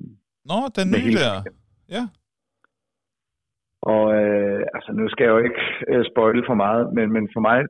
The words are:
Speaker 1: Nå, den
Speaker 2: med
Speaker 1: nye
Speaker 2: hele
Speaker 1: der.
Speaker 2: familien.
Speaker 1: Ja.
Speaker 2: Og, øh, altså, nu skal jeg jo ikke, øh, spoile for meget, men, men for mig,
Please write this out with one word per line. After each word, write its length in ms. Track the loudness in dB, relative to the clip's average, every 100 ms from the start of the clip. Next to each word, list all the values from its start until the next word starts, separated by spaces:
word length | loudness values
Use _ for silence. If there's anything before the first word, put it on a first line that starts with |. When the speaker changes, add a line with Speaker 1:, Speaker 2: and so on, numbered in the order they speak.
| -20 -20 _ _ -6
Speaker 1:
Nå, 80 | -4 -4 -2
den 80 | 0
Speaker 2:
med 80 | 2
Speaker 1:
nye 60 | 2
Speaker 2:
hele 140 | 2
Speaker 1:
der. 120 | 0 -2
Speaker 2:
familien. 240 | -8 -14 _ _ -12 -10
Speaker 1:
Ja. 80 | -10 _ _ _ _ _ _ _ _ _ _ _ _ _ _ _ _ -10 0
Speaker 2:
Og, 120 | 2 2 2
øh, 400 | 2 0 0 0 -2 -4
altså, 160 | -8 -4
nu 60 | -4
skal 140 | 0 4
jeg 80 | 4
jo 40 | 2
ikke, 140 | -2 -8 -6 -2
øh, 120 | 0 0
spoile 320 | 2 2 2 0
for 80 | 0 2
meget, 180 | 0 0 0
men, 100 | 0 0
men 100 | -2 -2
for 60 | 2
mig, 100 | 2 0